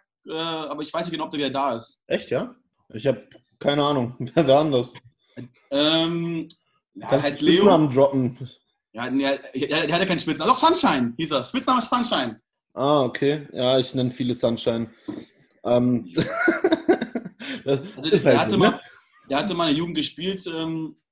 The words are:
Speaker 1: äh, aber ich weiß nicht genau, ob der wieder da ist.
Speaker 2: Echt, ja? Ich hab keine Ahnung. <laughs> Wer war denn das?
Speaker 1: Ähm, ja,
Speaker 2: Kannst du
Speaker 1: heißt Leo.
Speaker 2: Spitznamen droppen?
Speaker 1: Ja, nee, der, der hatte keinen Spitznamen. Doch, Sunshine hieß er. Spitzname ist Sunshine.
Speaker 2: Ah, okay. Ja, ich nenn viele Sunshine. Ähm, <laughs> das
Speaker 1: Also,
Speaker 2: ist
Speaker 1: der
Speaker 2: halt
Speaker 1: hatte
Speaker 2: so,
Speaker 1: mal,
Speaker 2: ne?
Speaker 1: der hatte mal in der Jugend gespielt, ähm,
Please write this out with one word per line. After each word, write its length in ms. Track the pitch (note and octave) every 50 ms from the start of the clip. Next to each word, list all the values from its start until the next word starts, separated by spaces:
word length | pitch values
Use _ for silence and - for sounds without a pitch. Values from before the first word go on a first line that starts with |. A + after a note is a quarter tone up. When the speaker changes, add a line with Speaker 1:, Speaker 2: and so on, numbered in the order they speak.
| _ _ _ _ _
Speaker 1:
äh, 60 | - D#3+
aber 480 | D#3+ E3 E3 D#3+ D#3+ D3+ C#3+ D3 D3+
ich 120 | D3+ - -
weiß 120 | E3 E3+
nicht 60 | E3+ E3
genau, 100 | D#3 D#3
ob 40 | -
der 100 | - D3
wieder 100 | C#3+ C3+
da 240 | C3 C#3 C#3 C3+ A#2+
ist. 280 | A2+ - - - _ _
Speaker 2:
Echt, 220 | - D#3 G#3 - -
ja? 220 | A#2+ C#3+ A3+ B3 - _ _ _ _ _ _ _ -
Ich 140 | G#2+ A#2+
hab 120 | C#3 A#2+ - - _ - - _ _ _ _
keine 260 | - C#3+ C#3+ D3 C#3+
Ahnung. 300 | D3 C#3+ C3+ A#2+ B2 B2+ -
<laughs> 140 | B2+ A2+ -
Wer 120 | E3+ D#3 C3+
war 140 | C3 C#3+ D#3
denn 100 | D#3 C3+
das? 200 | B2 A#2 - - - _ - _ _ _ _ _ - B2 - _ _ _ _
Speaker 1:
Ähm, 760 | C#3 C#3+ D3+ D#3 D#3+ E3 E3 E3 E3+ E3+ E3+ E3+ E3 E3 D#3+ - - - _ _ _ _ _ _ _
ja, 120 | - -
Speaker 2:
Kannst 160 | - C#3 C#3+ D3
du 20 | C#3+
Speaker 1:
heißt 120 | C#3+ -
Leo. 140 | D3 E3+ E3+
Speaker 2:
Spitznamen 340 | F#3+ G#3 G3+ F3+ D#3+ D3+ C#3
droppen? 600 | B2 C3+ C#3 C#3 C#3 C3 B2+ A#2 - - C3 - - _ _ _ _ _ _ _
Speaker 1:
Ja, 180 | - A2+ A#2+ B2+
nee, 140 | C3 C#3 C#3 C#3 C#3 C3+ - - -
der, 320 | B2+ C#3+ C3 C#3+ D#3+ -
der 80 | D3 E3
hatte 100 | E3+ F#3+
keinen 140 | F#3 E3+ D#3+
Spitznamen. 340 | - E3 C#3+ C3 D#3+ A3 C4
Doch, 40 | -
Sunshine 540 | D#4 E4 F4+ - - G3 D#3 C3 A#2+ A#2 A#2+
hieß 140 | - E3 D3+
er. 120 | D3+ B2+ A#2
Spitzname 340 | - - C4 - C#4 C4 B3
ist 100 | - -
Sunshine. 520 | B3+ A#3+ A#3 - F#3+ D3+ B2+ A2+ A2 - _ _ _ _ _ _ _
Speaker 2:
Ah, 300 | - C3 C#3+ D3+ D3 C3
okay. 440 | A#2 - - C#3+ C#3 D3 D#3 C#3+ - -
Ja, 260 | - B2 B2+ C3 C3
ich 160 | B2+ - -
nenn 160 | C3 B2+ B2
viele 220 | B2 - B2 B2 A#2
Sunshine. 560 | - - A#2 A#2 A2+ - A#2+ A#2 A2+ A2+ A2 - _ _ - - - - - _ _ _ _ _ _ -
Ähm, 500 | A#2 A#2+ B2 B2 B2 B2 A2+ - - -
<laughs> 1500 | D#3+ - C5 D#5+ E5+ F5 - - - - - D#4+ - - - - - - - - A#3+ - - - _ A#3 C#4 C4 - -
das 160 | C3+ C#3 C3+ E3 G3 -
Speaker 1:
Also, 120 | B2+ C#3 D#3+
Speaker 2:
ist 160 | G#3 E3 -
Speaker 1:
der 60 | C#3+ A#2+
Speaker 2:
halt 80 | A#2+
Speaker 1:
hatte 100 | A#2+ A2+
Speaker 2:
so, 60 | G2+
Speaker 1:
mal, 140 | C3 F#3 A3
Speaker 2:
ne? 80 | - - - - - - _ _ _ _ _ -
Speaker 1:
der 80 | C3+ D3
hatte 140 | F3+ G3+ E3+
mal 160 | E3+ E3+ D#3
in 60 | C#3
der 40 | D#3
Jugend 160 | E3+ E3+ D#3
gespielt, 500 | D#3 D3 - - D3+ F3 F#3+ G3 F#3 -
ähm, 500 | F3 E3 D#3+ D#3+ E3 D#3+ D#3+ D#3+ D3 - _ _ _